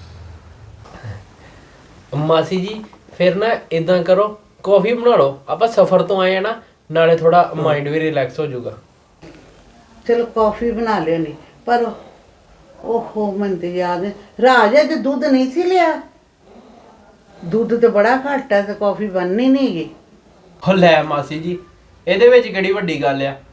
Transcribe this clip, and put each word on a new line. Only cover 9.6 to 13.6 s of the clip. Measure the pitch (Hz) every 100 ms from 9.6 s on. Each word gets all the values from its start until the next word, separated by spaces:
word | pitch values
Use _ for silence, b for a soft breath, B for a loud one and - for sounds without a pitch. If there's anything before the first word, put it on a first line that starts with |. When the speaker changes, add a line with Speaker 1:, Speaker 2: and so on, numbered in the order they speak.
| - - _ - -
Speaker 2:
ਚਲੋ, | 240 233
ਕੌਫੀ | 226 214 - 233
ਬਣਾ | 214 226 202
ਲਿਓ | 160 165
ਨਹੀਂ, | 156 - B B -
ਪਰ | 240 233 214 - - _ _ _ _ - -
ਓਹੋ, | - 233 - 214 208
ਮੈਨੂੰ | 196 202
ਤੇ | 180